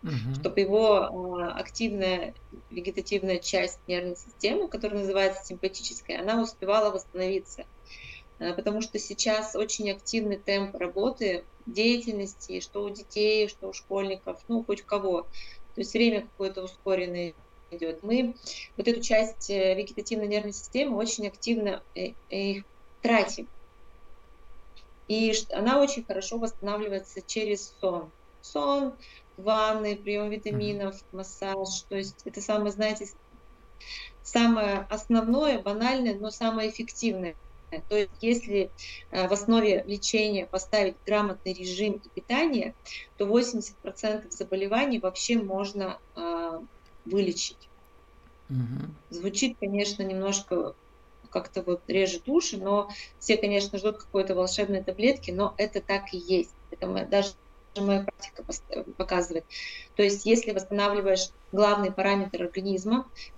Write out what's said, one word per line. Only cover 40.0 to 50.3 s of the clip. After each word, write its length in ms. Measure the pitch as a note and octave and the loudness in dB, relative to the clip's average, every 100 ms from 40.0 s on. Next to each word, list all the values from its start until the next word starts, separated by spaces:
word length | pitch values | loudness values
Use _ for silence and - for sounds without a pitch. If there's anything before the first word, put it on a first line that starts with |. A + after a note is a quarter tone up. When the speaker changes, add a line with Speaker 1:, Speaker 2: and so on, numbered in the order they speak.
| - A3+ G#3+ G3+ - | 0 2 2 0 -2
Speaker 2:
поставить 520 | F#3+ - G#3+ G3 - - | -6 0 2 2 0 0
грамотный 480 | G#3 G#3 F#3 F#3 | 2 2 -2 -6
режим 400 | F#3 F#3 F3+ G#3 - | -6 -4 -2 -2 -2
и 120 | - | -8
питание, 640 | - - B3 D#4+ B3 F3+ - - - - - | -10 -2 2 2 2 -2 -8 -14 -14 -10 -4
то 80 | G3+ | 4
восемьдесят 540 | A#3 B3 A#3 - - | 4 4 -2 -6 -10
процентов 500 | - - A3 G#3+ - | -12 -4 -2 -2 -6
заболеваний 680 | - F#3 F#3+ G3 A3+ C#4 A#3+ | -10 -4 -2 0 2 2 2
вообще 420 | F#3 - - A#3 | -2 -2 0 2
можно, 580 | G3 F#3+ G3+ G3+ F#3 - - - | 2 -2 -2 -4 -6 -6 -12 -8
э, 360 | E3+ E3+ E3+ E4 - - - - - | -4 -4 -4 -8 -12 -20 -20 -16 -2
вылечить. 640 | G3 F#3 E3+ - - - - - - - - - - - | 2 2 0 -4 -8 -20 -20 -20 -20 -20 -20 -20 -18 -4
Speaker 1:
Мгм. 460 | C3 A#2 C3 D#3 D3+ - | -2 -2 -4 -8 -12 -14
Speaker 2:
Звучит, 480 | E3+ F#3+ G3+ B3+ - | -6 -4 0 0 0
конечно, 440 | G3 G3+ G3+ G3+ | -2 0 0 -2
немножко 720 | F#3+ F#3+ G3 | -4 -2 -2